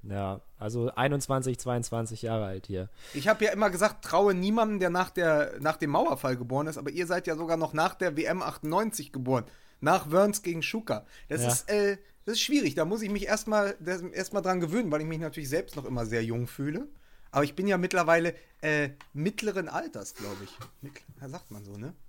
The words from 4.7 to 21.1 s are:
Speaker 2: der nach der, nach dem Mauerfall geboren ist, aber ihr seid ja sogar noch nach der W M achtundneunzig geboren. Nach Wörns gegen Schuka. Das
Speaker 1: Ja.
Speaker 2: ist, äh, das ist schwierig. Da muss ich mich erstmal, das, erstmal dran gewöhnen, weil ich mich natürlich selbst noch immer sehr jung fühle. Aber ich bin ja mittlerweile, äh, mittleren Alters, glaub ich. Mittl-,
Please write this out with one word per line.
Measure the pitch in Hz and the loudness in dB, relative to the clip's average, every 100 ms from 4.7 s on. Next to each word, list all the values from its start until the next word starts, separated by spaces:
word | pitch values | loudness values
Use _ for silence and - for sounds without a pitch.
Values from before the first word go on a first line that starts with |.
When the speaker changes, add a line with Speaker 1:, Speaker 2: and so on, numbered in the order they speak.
| 208 | 2
Speaker 2:
der | 180 | 2
nach | 175 180 | 2 0
der, | - 170 151 147 - | 2 4 4 2 0
nach | 147 156 | -2 0
dem | 151 | 2
Mauerfall | 151 320 131 135 123 | 2 2 2 0 -2
geboren | 120 131 151 | -2 -2 -2
ist, | 147 | -4
aber | 143 | -6
ihr | 151 170 | -4 0
seid | 180 175 | 0 0
ja | 156 | -2
sogar | 165 165 | 0 0
noch | 156 | 0
nach | 156 175 - | 2 0 2
der | 185 147 | 0 0
W | |
M | 135 180 | 0 0
achtundneunzig | 143 - 151 175 220 - 143 | -2 -4 0 0 0 -4 -8
geboren. | 135 123 131 107 - - _ | -6 2 0 0 -14 -20 _
Nach | 143 185 151 | 2 2 4
Wörns | 170 208 202 | 4 4 2
gegen | 180 165 | -4 -4
Schuka. | 156 220 220 107 - - - | -2 -4 -2 -4 -4 -20 -6
Das | 143 | 0
Speaker 1:
Ja. | 120 | 2
Speaker 2:
ist, | 123 - | 0 2
äh, | 208 202 196 - - - | 2 2 0 -10 -12 -4
das | 226 | -2
ist | |
schwierig. | - 285 196 - | 2 4 2 2
Da | 160 | 0
muss | 220 | 0
ich | 214 | 0
mich | 202 202 | -2 0
erstmal, | 214 - 214 202 196 | 0 2 2 2 -2
das, | 160 185 | -4 -4
erstmal | 165 - 185 202 | -4 -6 -2 -2
dran | 185 185 | 2 2
gewöhnen, | 175 202 214 | 2 0 2
weil | 151 | 0
ich | 156 | 0
mich | 160 | -4
natürlich | 160 160 139 | -4 -6 -2
selbst | 156 - - | -2 -2 -8
noch | 123 | -4
immer | 123 113 | -2 0
sehr | 117 | 0
jung | 113 117 120 | 0 -2 -4
fühle. | - 143 165 294 - - - - | -4 -4 -4 -8 -14 -20 -20 -2
Aber | 139 | 0
ich | 143 143 | 0 0
bin | 196 | 2
ja | 185 | 2
mittlerweile, | 180 185 165 170 170 165 - - | 2 2 6 4 4 -4 -16 -6
äh, | 156 151 143 139 - | 0 2 0 -4 -12
mittleren | 139 165 208 214 190 165 | -2 -2 0 -2 -2 -4
Alters, | 147 330 - 98 - | -4 -6 -10 -12 -10
glaub | 101 98 | -10 -10
ich. | 98 - - - | -12 -16 -20 -16
Mittl-, | 139 - - | -16 -16 -20